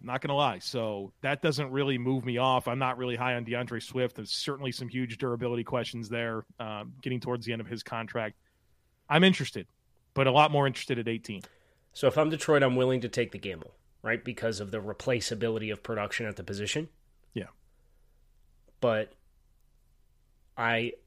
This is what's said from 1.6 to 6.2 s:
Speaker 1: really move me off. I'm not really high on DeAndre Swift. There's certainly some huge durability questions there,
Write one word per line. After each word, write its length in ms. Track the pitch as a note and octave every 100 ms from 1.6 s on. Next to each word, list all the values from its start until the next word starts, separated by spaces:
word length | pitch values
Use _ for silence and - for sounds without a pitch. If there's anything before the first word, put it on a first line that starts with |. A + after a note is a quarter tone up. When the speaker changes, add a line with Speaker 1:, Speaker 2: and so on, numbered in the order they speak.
| C#3
Speaker 1:
really 260 | C3 C#3 B2+
move 280 | B2 C3 B2
me 120 | A#2+
off. 300 | C3 B2+ B2
I'm 120 | B2+
not 180 | C3 B2
really 180 | B2+ A#2
high 200 | B2 A#2+
on 100 | A2+
DeAndre 360 | A#2+ A#2+ A#2
Swift. 340 | - B2+ B2 -
There's 160 | G#2
certainly 400 | - - C#3 C3+
some 160 | - B2
huge 300 | B2+ B2 A2+
durability 460 | C3 A#2+ A#2+ A#2+
questions 460 | A2+ B2+ A2 A#2+ G#2+
there, 360 | A#2